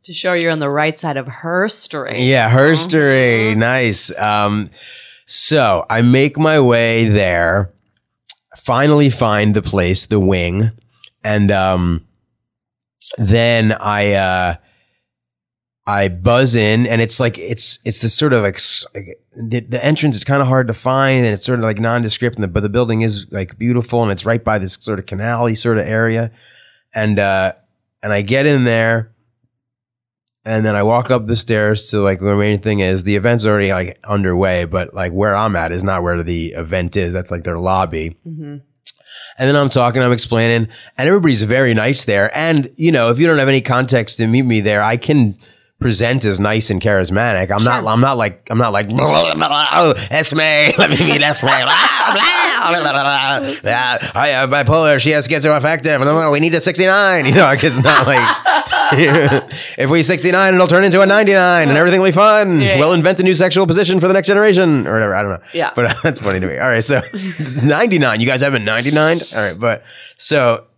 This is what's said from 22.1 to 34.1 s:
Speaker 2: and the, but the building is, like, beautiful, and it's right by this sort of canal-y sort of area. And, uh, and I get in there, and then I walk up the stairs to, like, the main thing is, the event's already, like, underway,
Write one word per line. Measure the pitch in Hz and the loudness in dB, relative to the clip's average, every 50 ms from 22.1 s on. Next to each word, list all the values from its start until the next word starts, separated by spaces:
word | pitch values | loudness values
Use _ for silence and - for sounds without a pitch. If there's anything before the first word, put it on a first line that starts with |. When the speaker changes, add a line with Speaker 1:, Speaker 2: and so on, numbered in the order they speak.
| - - 123 120 120 | -4 -2 -4 -4 -4
Speaker 2:
and | 110 104 | -4 -6
the, | |
but | 92 85 107 101 | -4 -4 -4 -4
the | 101 | -2
building | 101 123 123 113 113 110 | -2 -2 0 0 0 0
is, | 113 113 104 98 92 _ | 0 -2 -4 -6 -10 _
like, | - 101 92 - - - | -8 -8 -8 -8 -8 -6
beautiful, | 110 120 123 120 117 - 120 120 | -2 -2 0 -2 -2 -2 -2 0
and | 117 107 | 0 0
it's | 98 92 - | -2 -4 -2
right | 113 113 117 113 | -2 -4 -2 -2
by | 113 107 | -2 -2
this | 104 95 92 - | -2 -2 -6 -8
sort | - - 110 107 | -8 -6 -8 -8
of | 95 92 | -8 -8
canal-y | - 101 95 107 117 120 117 120 117 113 | -10 -10 -8 -6 -4 -4 -2 -2 -2 -2
sort | 107 - 120 113 | -2 -2 -2 -2
of | 107 - | -2 -2
area. | - 110 110 113 113 113 113 117 113 _ _ _ _ _ - - _ _ _ _ _ - | -2 -2 -2 0 0 0 -2 -4 -6 _ _ _ _ _ -20 -20 _ _ _ _ _ -6
And, | 110 107 107 104 98 | -4 -2 0 0 0
uh, | 101 98 98 95 95 92 - _ _ _ _ _ _ _ _ _ | 0 0 0 0 -2 -2 -4 _ _ _ _ _ _ _ _ _
and | - 107 | -6 -4
I | 104 101 101 | -2 -2 -2
get | 98 127 135 139 | -2 -2 0 2
in | 151 147 135 123 | 2 2 2 2
there, | 120 113 113 113 113 113 113 110 - _ _ _ _ _ _ _ _ _ _ _ _ _ _ _ _ _ _ _ _ _ _ _ _ _ _ _ | 2 0 0 0 0 0 -2 -4 -8 _ _ _ _ _ _ _ _ _ _ _ _ _ _ _ _ _ _ _ _ _ _ _ _ _ _ _
and | 110 110 110 107 | -4 -2 0 0
then | 107 104 | 0 0
I | 104 101 | 0 2
walk | 110 117 123 123 - | 2 2 0 0 0
up | 127 120 110 | -2 -2 0
the | 107 120 | -2 -4
stairs | 113 - - 113 107 107 107 110 104 - - | -4 -2 -2 0 0 2 0 0 -2 -2 -2
to, | - 104 | -2 0
like, | 101 98 95 90 | 0 0 0 0
the | 95 101 101 | -2 0 0
main | 101 104 107 104 98 | 0 0 0 -2 -2
thing | 92 110 107 101 | -2 -2 -2 0
is, | 95 92 95 95 87 | 0 0 -2 -2 -2
the | 101 104 | -2 -2
event's | 101 92 120 120 113 107 | 0 0 0 0 0 0
already, | 110 104 104 101 95 95 | 0 0 2 0 0 -2
like, | 90 90 87 - _ - | -4 -4 -8 -10 _ -8
underway, | 107 | -4